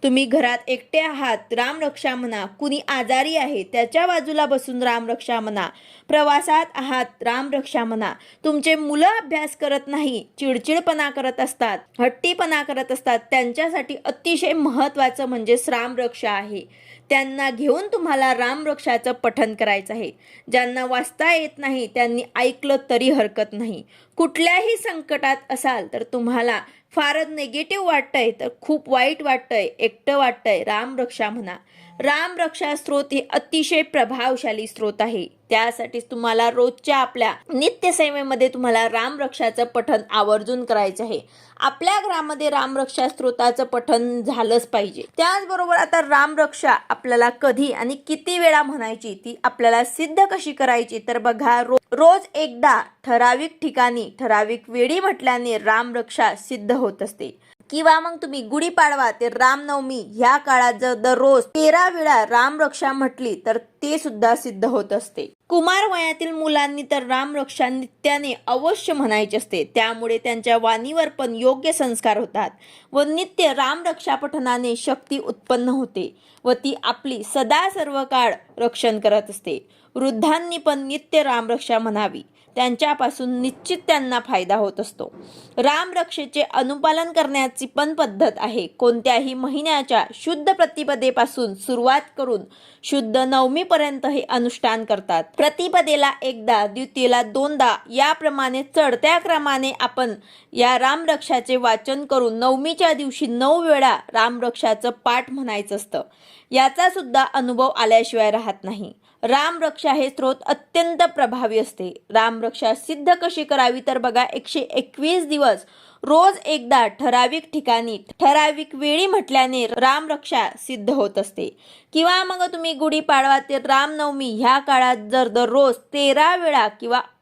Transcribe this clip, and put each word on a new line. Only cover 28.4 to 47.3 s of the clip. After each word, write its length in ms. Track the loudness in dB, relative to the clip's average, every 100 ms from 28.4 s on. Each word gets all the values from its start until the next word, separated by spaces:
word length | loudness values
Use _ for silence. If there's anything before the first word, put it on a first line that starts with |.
| -8 -10
खूप 280 | -4 -4 0
वाईट 340 | 2 2 0
वाटतंय, 460 | -2 -2 -2 -2 -2 -2
एकटं 400 | -4 -2 -2 0
वाटतंय, 440 | 0 0 -2 0
रामरक्षा 680 | 0 -4 -4 -6 -6 -4 -6
म्हणा. 240 | -6 -12 -14 _ _ -20 -4
रामरक्षा 760 | -2 0 -2 -4 -4 -4 -6 -6
स्तोत्र 400 | -2 -4 -2 -4
हे 100 | -2
अतिशय 520 | -4 -2 -2 0 0
प्रभावशाली 840 | 0 0 -2 -2 -2 -2 -4 -6 -8
स्तोत्र 380 | -6 -6 -2
आहे. 220 | -4 -4 -8 _ _
त्यासाठीच 540 | 0 0 -4 -8 -8 -10
तुम्हाला 400 | -4 -2 2 2
रोजच्या 460 | 4 2 0 -2 0
आपल्या 360 | 0 0 -2 -2 _
नित्यसेवेमध्ये 960 | 0 0 2 0 2 0 0 -4 0 0
तुम्हाला 400 | 0 0 2 2
रामरक्षाचं 760 | 0 -4 -4 -8 -2 -4 0
पठण 360 | -2 -2 0 -2 0
आवर्जून 540 | 0 2 2 0 -6
करायचं 400 | 0 0 0 -2
आहे. 160 | -6 -6 -10 _ -20 -4
आपल्या 440 | -4 0 0 0
घरामध्ये 500 | 0 -4 -4 -2 0
रामरक्षा 580 | 0 0 -2 -4 -2 -2
स्तोत्राचं 560 | 0 -4 2 0 0
पठण 580 | -2 -4 0 0 0 -4
झालंच 440 | -4 -2 2 2 2
पाहिजे. 360 | -2 -4 -6 -14 -2
त्याचबरोबर 600 | 0 0 -2 -4 2 2
आता 240 | 4 2
रामरक्षा 720 | 4 4 2 2 0 0 0 0 0
आपल्याला 400 | -6 0 2
कधी 420 | 2